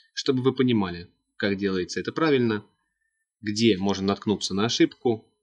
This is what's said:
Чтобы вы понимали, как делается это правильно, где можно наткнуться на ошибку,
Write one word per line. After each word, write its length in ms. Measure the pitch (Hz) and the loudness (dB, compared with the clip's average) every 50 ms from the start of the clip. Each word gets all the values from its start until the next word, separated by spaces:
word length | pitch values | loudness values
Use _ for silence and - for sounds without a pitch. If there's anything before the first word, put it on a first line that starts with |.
| _ _ _ | _ _ _
Чтобы 300 | - - - 135 127 123 | -4 -2 0 0 2 2
вы 100 | 131 123 | 0 2
понимали, 560 | - 131 127 120 107 98 90 87 87 90 - _ _ _ _ _ | 2 2 2 4 2 2 0 -4 -10 -12 -16 _ _ _ _ _
как 200 | _ - 101 101 | _ -2 -2 -2
делается 440 | 95 101 98 95 92 87 - - 95 | 0 -2 -2 -2 -2 -4 -4 -6 -6
это 100 | 87 - | -6 -6
правильно, 540 | - 160 165 160 143 131 123 113 107 104 - _ _ _ _ _ _ _ _ _ _ _ _ _ _ _ | -4 -2 2 2 4 4 4 2 0 -2 -4 _ _ _ _ _ _ _ _ _ _ _ _ _ _ _
где 360 | - 107 104 107 117 113 98 | -8 -8 -4 2 2 2 2
можно 320 | 90 98 101 98 92 95 98 | 2 0 -2 -2 0 0 -2
наткнуться 460 | 101 - - 107 101 - - - 95 | -2 -2 -2 -2 -2 -2 -4 -6 -2
на 100 | 98 107 | -2 -2
ошибку, 600 | 117 - - 165 160 - - _ 127 113 107 - _ _ _ | -2 2 2 0 0 0 -2 _ -2 -2 -2 -6 _ _ _